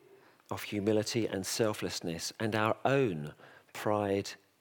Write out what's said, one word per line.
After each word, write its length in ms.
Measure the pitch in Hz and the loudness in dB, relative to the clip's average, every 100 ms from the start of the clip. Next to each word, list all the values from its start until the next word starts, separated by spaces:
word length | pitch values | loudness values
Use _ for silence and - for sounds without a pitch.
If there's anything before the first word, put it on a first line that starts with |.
| - - - _ - | -20 -20 -20 _ -10
of 120 | 95 | -8
humility 640 | - 104 101 107 104 117 104 | -4 0 2 2 2 0 0
and 200 | 101 95 | -2 -4
selflessness 880 | - 110 107 92 - 90 82 - - | 0 0 0 -4 -4 -4 -4 -6 -4
and 160 | 110 | -2
our 220 | 110 110 - | 2 2 2
own 480 | 123 139 123 78 73 - - - _ | 2 2 2 0 -6 -12 -20 -20 _
pride 600 | - 113 104 101 98 - - _ _ | -4 0 2 2 0 -2 -10 _ _